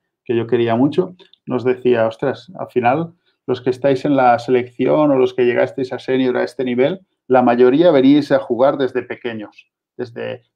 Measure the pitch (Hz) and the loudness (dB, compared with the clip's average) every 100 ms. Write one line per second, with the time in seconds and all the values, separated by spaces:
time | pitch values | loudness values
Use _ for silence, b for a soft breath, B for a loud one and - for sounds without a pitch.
0 | _ _ - 117 117 120 117 113 143 156 | _ _ -6 -4 -2 -2 0 0 0 0
1 | 180 - b _ - 127 123 123 123 117 | -4 -6 b _ -8 -4 -2 -2 0 0
2 | 110 - 139 123 - - 117 127 117 143 | 0 -2 -6 -6 -12 -16 -6 -2 0 -2
3 | 165 _ _ _ - 123 127 123 139 135 | -4 _ _ _ -8 -6 -4 -2 0 0
4 | 151 139 127 117 - 127 123 - - 151 | 0 2 2 2 2 -2 -2 -4 -2 2
5 | 151 135 127 - 120 120 127 - 127 123 | 2 2 0 0 0 0 -2 -4 -8 -8
6 | - 131 127 123 123 - 127 123 139 190 | -4 -2 0 -2 -4 -6 -4 0 0 -2
7 | _ _ - 127 123 120 127 139 175 147 | _ _ 0 2 4 4 4 4 4 4
8 | 131 147 143 139 - 117 135 143 127 123 | 6 4 4 -2 0 0 0 0 -4 -4
9 | 123 123 123 110 104 _ _ _ _ - | -8 -10 -10 -10 -14 _ _ _ _ -14
10 | 120 120 117 117 _ | -14 -10 -12 -12 _